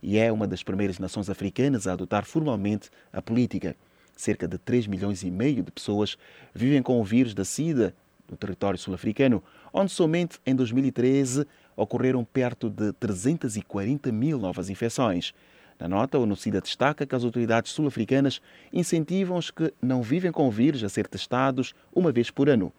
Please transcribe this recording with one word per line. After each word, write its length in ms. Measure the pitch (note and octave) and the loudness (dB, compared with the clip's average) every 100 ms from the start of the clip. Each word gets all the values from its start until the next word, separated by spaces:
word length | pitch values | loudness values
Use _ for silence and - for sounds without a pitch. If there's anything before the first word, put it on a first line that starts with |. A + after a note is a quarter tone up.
e 160 | - G#2 | 2 2
é 160 | A2+ | 4
uma 140 | A2 G#2 | 2 -2
das 160 | F#2 | -4
primeiras 360 | - F#2+ G2+ F2+ | -4 -2 -2 -2
nações 300 | F#2 - G2 | -6 -6 -6
africanas 580 | F#2+ G2 - C3+ B2+ G2 | -4 -4 0 0 0 -2
a 60 | |
adotar 320 | F2+ F#2 G#2 | -4 -2 -2
formalmente 640 | G#2+ D#3+ D3+ A2 G2+ G#2 - _ _ | 0 -2 -2 0 0 -2 -6 _ _
a 80 | - | -12
política. 560 | - A#2 B2 G2 F2+ - _ _ _ - | -2 0 0 -2 -6 -10 _ _ _ -8
Cerca 300 | - G#2 E2+ | -4 -2 -2
de 80 | F2+ | -6
três 300 | - B2 G#2 | 0 0 0
milhões 380 | F#2+ G2+ F#2+ | -2 -2 -4
e 60 | F#2 | -4
meio 320 | F2+ C3 B2+ | -2 0 0
de 100 | F2+ | -4
pessoas 440 | - - G#2 G#2 - - - - | -8 -2 0 0 -4 -18 -20 -18
vivem 280 | - B2 C#3+ | -2 2 2
com 180 | B2+ B2 | 2 0
o 40 | |
vírus 300 | G2+ A2+ B2 | 4 4 2
da 100 | G2+ | 0
sida 500 | F#2+ - D#3+ C#3+ G2+ - _ _ _ | -6 -2 -2 2 0 0 _ _ _
no 60 | - | -12
território 420 | G2 F2+ G2+ F2+ | -10 -4 -2 -2
sul-africano, 640 | - F#2 A2 G#2 C3+ A2 - - - | -6 -6 -4 2 4 4 -2 -20 -6
onde 180 | - G3 | -2 -2
somente 480 | - E3 E3+ E3+ - - | 2 2 2 -2 -4 -2
em 80 | |
dois 160 | C3 B2 | 0 2
mil 140 | A#2+ | 2
e 80 | C3+ | 0
treze 540 | A#2 B2 C3+ C3+ C3 C#3+ _ _ - | 2 4 4 2 -2 -4 _ _ -4
ocorreram 480 | G#2+ A#2+ B2+ B2+ | -2 0 2 0
perto 460 | A2+ C3+ B2 A#2 A#2 | 0 0 -2 -2 -6
de 220 | G2+ G#2 | -2 -4
trezentas 640 | F#2 G#2+ F#2+ A2+ E3 C3 G#2+ | -2 -4 -2 0 0 -2 -6
e 40 | |
quarenta 500 | - G#2 G2+ C#3+ C3+ | -6 -6 -2 -2 -2
mil 280 | A2 C3+ D3 | -2 0 -2
novas 320 | F#2 F2+ F#2 | -4 -4 -6
infecções. 640 | F#2+ A#2 - B2 F2+ - - _ _ - _ | -4 -4 0 2 0 -4 -12 _ _ -20 _
Na 80 | E2+ | -2
nota, 300 | F#2+ B2+ D3 | 0 2 2
a 40 | |
onu-sida 380 | A2+ G2 - G2 | 2 0 0 -2
destaca 460 | - - C3 D3 | -2 0 0 0
que 100 | C#3+ | -4
as 80 | C3 | -2
autoridades 480 | A#2+ A#2+ A2+ A2+ A2 | 0 0 2 2 0
sul-africanas 720 | - D3+ A#2+ G#2+ C3+ C#3 - _ - - | -2 -2 -2 0 2 2 0 _ -20 -6
incentivam 640 | - E3+ E3 D3+ F#3 F#3+ F3+ | -2 0 0 0 0 0 -2
os 140 | D#3+ | -4
que 200 | - D#3+ - | -4 -4 -2
não 200 | B2+ B2+ | -2 -2
vivem 320 | A2+ D#3 F#3 | 0 0 0
com 160 | D#3+ C#3 | 2 2
o 20 | |
vírus 320 | G#2+ C3+ C#3+ | 4 2 2
a 60 | G#2 | -2
ser 180 | - G2+ | -2 -4
testados 680 | F#2+ - B2 C3+ C3 B2+ - _ | -6 -4 0 2 0 -4 -6 _
uma 160 | - F3 | 2 2
vez 200 | A#2+ A#2 | 4 0
por 180 | - C#3+ | 2 4
ano. 240 | B2 F#2 | 4 2